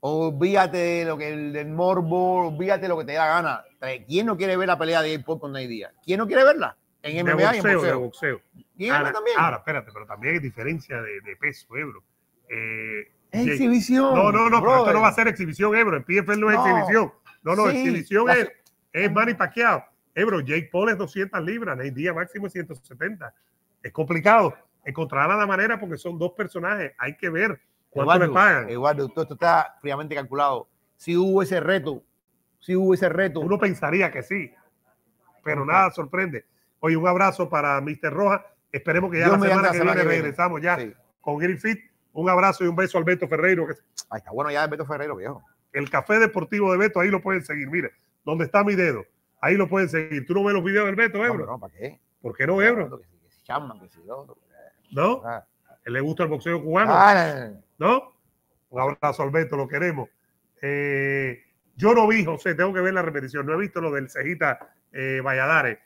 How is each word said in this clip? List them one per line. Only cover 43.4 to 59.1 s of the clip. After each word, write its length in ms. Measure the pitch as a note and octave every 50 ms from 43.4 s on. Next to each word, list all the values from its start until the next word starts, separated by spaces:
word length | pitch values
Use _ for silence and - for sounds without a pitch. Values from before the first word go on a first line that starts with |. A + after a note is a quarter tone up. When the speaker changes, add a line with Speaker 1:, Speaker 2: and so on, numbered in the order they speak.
| D#3+ F#3 F#3+ F3+ D#3+ C#3+
Speaker 2:
Que 60 | D#3+ - _ _ _ - - _
Speaker 1:
Ahí 80 | G#2 A2
está 140 | _ -
bueno 180 | G#2+ A#2+ C#3+ D3
ya 140 | C#3+ D3 D#3
el 60 | D3+
Beto 140 | D3+ D#3 D#3
Ferreiro, 300 | C3+ D3+ C#3 C#3+ D3+ C#3
viejo. 300 | F#2+ F#2 A#2 C#3 - _ _ _ _ _ _
Speaker 2:
el 160 | - C#3 C#3+ -
Café 280 | - C#3 - - G#3 A3
Deportivo 540 | A3+ A3 A3 F#3+ D#3+ - - G#3 G3+ F#3+
de 60 | F#3 F3+
Beto, 200 | G3+ A3 G#3+ F3+
ahí 100 | F3 G3+
lo 100 | G3 F#3+
pueden 240 | - F#3+ F#3+ F3+ C#3+
seguir. 240 | - D3+ D3 C#3 C3
Mire, 240 | D3+ F3 D3 A#2+ _ _ _ _ _ _ _
donde 200 | D3 D#3 D#3+ E3
está 180 | C#3 - G3+ G#3
mi 100 | G#3 G3+
dedo, 300 | F#3 F3+ E3 C3 G#2+ F#2+ _ _ _ _ _ _ _
ahí 160 | - C#3+ F#3
lo 120 | G3+ F#3+ D#3
pueden 200 | F3 G3 F#3+ D#3
seguir. 380 | - D#3+ D#3 D#3 D3+ C#3+ C3
¿Tú 80 | - F3
no 80 | G3+ G3
ves 100 | G3+ G3+
los 100 | F#3+ E3+
videos 220 | F#3+ G3 G#3 G#3
del 100 | G3 G3
Beto, 220 | G3 A#3 A3+ - G3+
Speaker 1:
No, 80 | A3
Speaker 2:
Ebro? 200 | A#3+ A3+ - -
Speaker 1:
no, 140 | - A#2+ B2+
¿para 120 | G2+ F#2+ _
qué? 260 | _ G#2+ C#3 D#3 _ _ _ _ _
Speaker 2:
¿Por 160 | - A#2+ G#2
qué 100 | - C3+
no, 140 | D3+ F#3 G3
Ebro? 260 | G3+ A3+ A#3+ A3+ E3+ C3
Speaker 1:
No, 100 | C3 -
que 60 | -
si, 140 | _ _ _
que 120 | _ _
si 120 | _ _
Chapman, 360 | _ - B2+ C#3+ D3+ C3 A2+ G2+
que 100 | F#2+ F2
si 140 | _ E2 E2+
lo 160 | G2 A#2 C#3
otro. 180 | - - - _ _ _ _ - - - _ _ _ _
Speaker 2:
¿No? 300 | - C3+ D#3+ G3+ B3 C4 -
Speaker 1:
Ah. 200 | A#2 A#2 A2 - _ _ _ _ _ - _ _
Speaker 2:
¿Él 80 | A#2+
le 80 | A#2+ C3
gusta 220 | C#3 D3+ D#3+ -
el 80 | F3 D#3+
boxeo 320 | D#3 C3+ - E3+ E3+ E3+
cubano? 300 | C#3 D#3 D#3+ F#3 G#3+ G#3+ D3+
Speaker 1:
Ah, 200 | E3+ F#3+ G#3 G3+
no, 300 | F#3 E3+ D#3+ D3 C3+ B2
no, 60 | A2
no. 120 | G2+ - _ _ _ _
Speaker 2:
¿No? 340 | D3+ F#3+ A#3+ C4+ - - _ _ _ _ _ _ _ _ _ _ _ _
Un 100 | B2+ B2+
abrazo 420 | C3 C#3 C#3+ _ - D3